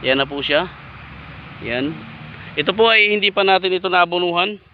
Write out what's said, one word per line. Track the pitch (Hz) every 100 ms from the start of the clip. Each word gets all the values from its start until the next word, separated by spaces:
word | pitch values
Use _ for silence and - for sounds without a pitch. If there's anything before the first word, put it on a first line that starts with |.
yan | 131 131
na | 135
po | 143
siya. | 139 147 180 - - - - - - - - -
Yan. | 113 120 143 160 - - - - - -
Ito | 151 196
po | 226
ay | 220 208 208
hindi | 202
pa | 196 190
natin | 190 185
ito | 185 185
nabunuhan. | 180 175 175 180 170 190 208 _